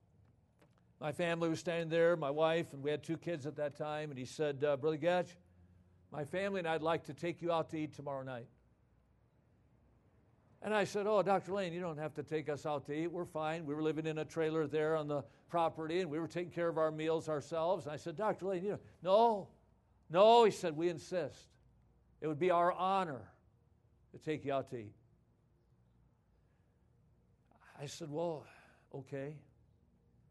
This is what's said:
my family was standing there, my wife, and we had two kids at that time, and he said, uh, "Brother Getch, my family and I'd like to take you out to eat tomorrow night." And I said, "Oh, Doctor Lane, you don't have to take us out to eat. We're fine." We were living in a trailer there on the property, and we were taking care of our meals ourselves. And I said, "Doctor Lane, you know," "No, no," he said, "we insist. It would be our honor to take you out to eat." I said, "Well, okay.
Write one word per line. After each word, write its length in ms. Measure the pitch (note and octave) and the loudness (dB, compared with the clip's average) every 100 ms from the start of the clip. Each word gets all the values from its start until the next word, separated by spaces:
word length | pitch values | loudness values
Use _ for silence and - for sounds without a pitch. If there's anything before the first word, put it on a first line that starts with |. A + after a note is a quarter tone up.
| _ _ - _ _ _ - _ _ _ | _ _ -20 _ _ _ -20 _ _ _
my 120 | D3 | -6
family 380 | C3+ E3+ E3+ E3+ | -2 -2 0 0
was 100 | D#3+ | 0
standing 300 | - E3+ E3 | -2 -2 0
there, 260 | E3 E3 E3+ | 4 6 6
my 160 | C#3+ | 2
wife, 420 | D3+ D#3+ E3+ D3 | 2 2 2 -2
and 100 | C#3 | -6
we 60 | C#3 | -4
had 140 | D3 | -4
two 140 | C#3+ D#3+ | -4 -6
kids 280 | - E3+ C3 | -4 -6 -6
at 100 | C#3+ | -6
that 180 | D3 - | -6 -6
time, 340 | D3+ D3+ D3+ | -6 -6 -6
and 80 | C3 | -8
he 80 | B2+ | -10
said, 380 | - D3+ C#3 | -2 -2 2
uh, 120 | D3 C#3 | 2 2
"Brother 200 | D3 D#3 | 0 0
Getch, 380 | E3 F3+ F3 - - - - - - - - | 2 2 0 -8 -20 -20 -20 -20 -20 -20 -14
my 140 | C#3+ D3 | -10 -6
family 340 | F3+ G3 G3 | -4 -2 -2
and 80 | E3 | 0
I'd 140 | D#3+ | 0
like 220 | D#3 D#3+ - | 2 0 -4
to 80 | |
take 280 | C3+ E3+ E3 | -6 -6 -4
you 100 | E3+ | -2
out 180 | E3 D#3+ | 0 -2
to 80 | D#3+ | -4
eat 160 | D3+ | -6
tomorrow 300 | - C#3+ C#3 | -6 -8 -8
night." 240 | C3 B2 A#2 _ _ _ _ _ _ _ _ _ _ _ _ _ _ _ _ _ _ _ _ - | -8 -10 -12 _ _ _ _ _ _ _ _ _ _ _ _ _ _ _ _ _ _ _ _ -12
And 100 | - | -2
I 120 | G#3+ F#3+ | 0 0
said, 200 | G#3 G3+ | 0 2
"Oh, 160 | G#3+ | 2
Doctor 320 | F3+ F#3+ F3 | 4 2 0
Lane, 180 | G3 F#3 | -4 -4
you 80 | E3 | -4
don't 200 | F3+ D3 | -6 -6
have 160 | D#3 D3+ | -6 -6
to 80 | |
take 260 | C3 D#3 D3 | -4 -4 -4
us 160 | C#3+ D#3 | -4 -4
out 200 | D3 B2+ | -4 -4
to 60 | |
eat. 140 | D3 E3 | -4 -4
We're 180 | E3 F3 | -4 -6
fine." 400 | D#3 D#3 D#3+ D#3 | -4 -4 -4 -4
We 100 | D3+ | -2
were 80 | |
living 240 | D#3 D3+ D#3+ | 0 0 -2
in 100 | D#3 | -4
a 80 | D3 | -4
trailer 400 | E3 D#3 D#3+ D3+ | -2 0 0 0
there 300 | D#3 D3+ D#3+ | 0 2 2
on 120 | D3 | 0
the 160 | D3 - - - | -4 -6 -14 -4
property, 520 | E3+ E3 D#3 D#3+ E3+ | 0 0 0 -2 -2
and 80 | F#3 | -2
we 80 | D3 | -2
were 100 | E3 | -4
taking 240 | E3+ F3+ | -4 -6
care 160 | D3 E3+ | -2 0
of 120 | E3 | 2
our 120 | D#3+ | 2
meals 380 | D#3 D#3+ D#3+ D#3 | 2 0 0 0
ourselves. 560 | D3+ C3 E3 E3 F#3+ C#3 | -4 -4 -2 0 0 -2
And 80 | |
I 40 | D3 | -8
said, 180 | E3 D#3 | -8 -2
"Doctor 320 | G#3+ G#3 F3+ | -2 -2 -2
Lane, 160 | F#3 | -4
you 80 | G3 | -4
know," 80 | D3+ - - | -6 -8 -6
"No, 460 | E3+ G3+ A#3 G#3 D#3+ - _ _ _ _ - | 4 6 6 4 -4 -16 _ _ _ _ 0
no," 340 | D#3+ G#3+ A#3 A3+ | 6 10 10 8
he 60 | |
said, 240 | - F3+ D3+ | 6 -2 0
"we 140 | E3+ | -2
insist. 580 | D#3+ - F#3 C#3+ - - _ _ _ _ _ _ _ | -2 -4 -4 -4 -8 -20 _ _ _ _ _ _ _
It 60 | D#3 | -6
would 120 | D3+ | 2
be 100 | F3+ | 4
our 220 | E3+ F3 | 6 4
honor 600 | E3 F#3 G3 F3+ B2+ G#2 - _ _ _ _ _ _ _ | 2 2 2 0 -4 -12 -20 _ _ _ _ _ _ _
to 40 | - | -10
take 280 | - D3+ C3 | -6 -4 -2
you 60 | |
out 180 | C3+ C3+ | -2 -2
to 80 | B2 | -8
eat." 180 | G#2+ - _ _ _ _ _ _ _ _ _ _ _ _ _ _ _ _ _ _ _ _ _ _ _ _ _ - - - | -10 -16 _ _ _ _ _ _ _ _ _ _ _ _ _ _ _ _ _ _ _ _ _ _ _ _ _ -20 -20 -14
I 60 | C#3 | -12
said, 240 | - E3 | -10 -8
"Well, 380 | D3 E3+ D3+ A2 - - - _ | -4 -4 -4 -10 -20 -20 -20 _
okay. 460 | C#3 C3 C#3 C#3 D3+ - _ _ _ _ _ _ _ _ | -16 -10 -10 -10 -12 -18 _ _ _ _ _ _ _ _